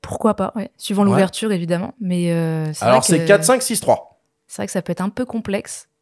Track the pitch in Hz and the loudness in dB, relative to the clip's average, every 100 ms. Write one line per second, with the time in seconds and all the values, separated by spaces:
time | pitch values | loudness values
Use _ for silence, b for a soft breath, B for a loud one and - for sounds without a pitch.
0 | - - 220 202 190 226 196 _ - 196 | -12 -2 -2 0 -4 -6 -10 _ -6 0
1 | 202 196 185 - 220 190 170 175 185 - | 2 4 0 -2 -4 -2 -2 -4 -4 -8
2 | 190 180 175 170 165 160 156 151 110 127 | -4 0 0 0 0 -2 -4 -2 4 4
3 | - 170 165 202 160 254 - 226 - 113 | 6 2 6 4 6 2 0 -2 2 0
4 | - _ _ _ _ - - 190 170 175 | 0 _ _ _ _ -10 -6 -6 -4 -4
5 | 190 202 247 226 214 202 - - - _ | -4 -4 -6 -6 -4 -6 -6 -16 -18 _